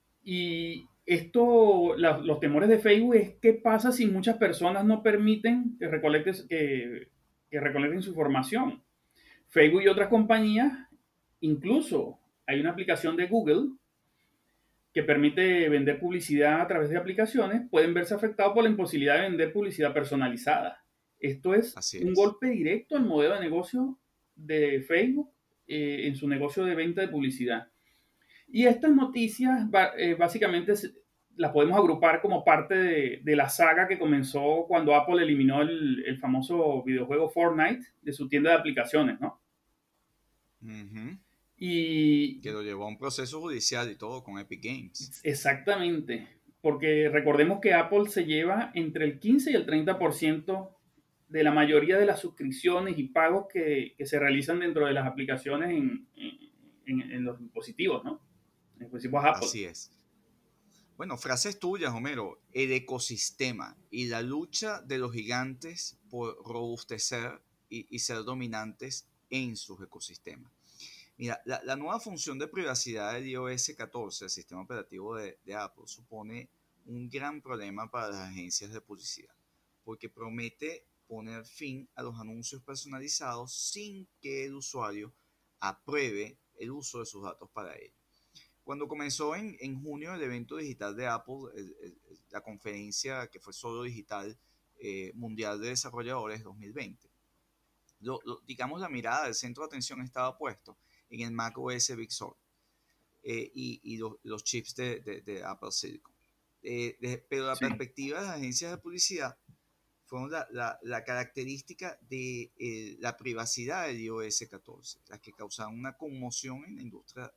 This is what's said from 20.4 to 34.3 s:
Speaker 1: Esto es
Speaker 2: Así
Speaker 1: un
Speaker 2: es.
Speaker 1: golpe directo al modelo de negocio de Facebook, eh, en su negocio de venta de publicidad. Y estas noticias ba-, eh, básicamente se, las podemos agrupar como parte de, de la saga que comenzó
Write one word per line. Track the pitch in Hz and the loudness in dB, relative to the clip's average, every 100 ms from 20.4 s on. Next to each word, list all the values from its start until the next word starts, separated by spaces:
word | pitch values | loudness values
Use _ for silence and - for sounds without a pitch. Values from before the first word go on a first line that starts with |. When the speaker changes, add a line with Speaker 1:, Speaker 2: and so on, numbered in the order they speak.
| 147 151 - - _ _ _ _ | 0 2 0 -8 _ _ _ _
Speaker 1:
Esto | 139 135 180 202 | -4 -2 4 4
es | 233 - | 4 -4
Speaker 2:
Así | - 92 | -8 -4
Speaker 1:
un | 180 | 0
Speaker 2:
es. | 185 | 4
Speaker 1:
golpe | 202 208 254 | 4 2 -2
directo | 220 156 220 - 294 | 0 0 -2 -2 0
al | 226 | 2
modelo | 151 151 202 | 4 2 2
de | |
negocio | 170 170 - 254 262 262 _ _ _ _ | 0 -2 -2 -2 -2 -4 _ _ _ _
de | 151 156 147 139 | -2 2 2 2
Facebook, | 135 165 247 285 285 _ _ _ - | 2 2 4 2 -2 _ _ _ -8
eh, | 151 147 143 143 | -4 -2 -2 -2
en | 139 | -2
su | 143 | -2
negocio | 139 143 190 185 | 0 0 0 0
de | 165 | 0
venta | 165 170 | 0 0
de | 190 | -2
publicidad. | 151 135 127 120 110 - _ _ _ _ _ _ _ _ | 0 -2 -2 -2 -2 -6 _ _ _ _ _ _ _ _
Y | 226 247 | 4 6
estas | 247 311 | 6 6
noticias | 269 254 247 226 220 254 254 214 | 6 6 0 -2 2 2 2 4
ba-, | 190 190 151 | 4 4 2
eh, | 170 170 | 0 4
básicamente | 170 226 196 175 175 202 | 2 4 2 2 2 0
se, | - - _ _ _ - | 0 -12 _ _ _ -2
las | 147 | 2
podemos | 147 156 202 | 4 6 6
agrupar | 175 151 165 165 | 6 6 4 4
como | - 139 | 2 4
parte | - 156 151 | 6 6 6
de, | 190 180 156 131 - | 2 4 2 0 -2
de | 151 147 | 2 4
la | 139 | 4
saga | - 165 170 185 | 6 6 8 4
que | 190 | 2
comenzó | 156 143 131 | 4 4 2